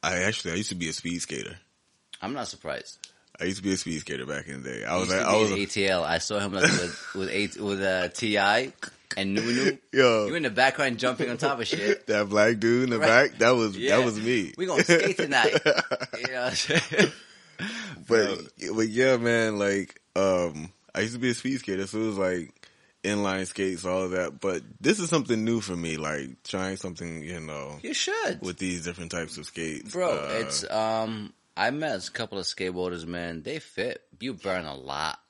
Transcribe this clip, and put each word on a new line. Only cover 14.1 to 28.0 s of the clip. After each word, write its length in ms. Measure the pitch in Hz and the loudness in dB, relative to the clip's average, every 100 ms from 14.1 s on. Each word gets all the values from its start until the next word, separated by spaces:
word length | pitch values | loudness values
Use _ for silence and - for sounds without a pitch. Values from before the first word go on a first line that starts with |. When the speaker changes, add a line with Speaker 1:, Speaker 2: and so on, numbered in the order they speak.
| 107 | 0
Speaker 1:
me. 340 | 110 123 90 - | 0 0 0 -4
Speaker 2:
"We 100 | 185 | -2
gonna 160 | 170 | 2
skate 320 | 175 170 - - | 6 6 6 0
tonight." 400 | 143 135 110 151 | 2 4 6 4
Speaker 1:
<laughs> 40 | - 143 - 127 143 110 | 4 2 2 -2 -4 -6
Speaker 2:
You 80 | 131 | -4
know 100 | 127 | -2
what 80 | 123 | -2
I'm 40 | 180 | -2
saying? 560 | - 160 - 156 - - | 2 2 2 2 2 2
<laughs> 60 | - - - - 202 233 214 143 - | -20 -20 -20 -12 -10 -8 -12 -14 2
Speaker 1:
But, 300 | 113 101 90 80 _ | 4 4 -2 -8 _
Speaker 2:
So 160 | - | -6
Speaker 1:
but 140 | 110 113 | -2 0
yeah, 280 | 110 131 127 | 2 4 4
man, 420 | 117 117 113 104 | 4 2 2 0
like, 420 | 101 98 92 - _ - | 0 0 -2 -12 _ 0
um, 560 | 98 92 87 76 80 _ _ | 4 4 0 -4 -12 _ _
I 60 | - | -4
used 140 | 107 | -4
to 40 | 120 | 0
be 100 | 127 | -2
a 40 | |
speed 240 | 117 127 135 | 0 -2 -4
skater, 260 | 113 95 98 | -4 -4 -4
so 140 | 110 | -2
it 60 | 110 | -2
was, 120 | 98 | 0
like, 340 | 95 90 80 _ - _ _ _ | 0 0 -6 _ -20 _ _ _
inline 420 | - 104 101 95 92 | -2 0 0 -2 -4
skates, 380 | - 95 90 92 | -2 -2 -2 -2
all 160 | 92 | -2
of 80 | 92 | 0
that. 280 | 92 85 71 | -2 -2 -2
But 220 | 98 87 57 - | -4 -4 -6 -2
this 180 | 123 214 | 0 2
is 100 | 170 | 2
something 360 | 165 113 113 | 0 0 0
new 160 | 110 117 | 2 0
for 160 | 101 87 | -2 -4
me, 200 | 82 78 | -4 -4
like, 460 | 76 73 67 64 | -4 -4 -6 -12
trying 320 | - 95 95 95 | -8 -6 -4 -6
something, 460 | 95 82 87 82 | -10 -10 -10 -10
you 160 | 76 87 | -10 -10
know, 380 | 78 76 69 73 | -10 -10 -10 -12
Speaker 2:
You 120 | - | -8
should. 460 | 302 | -4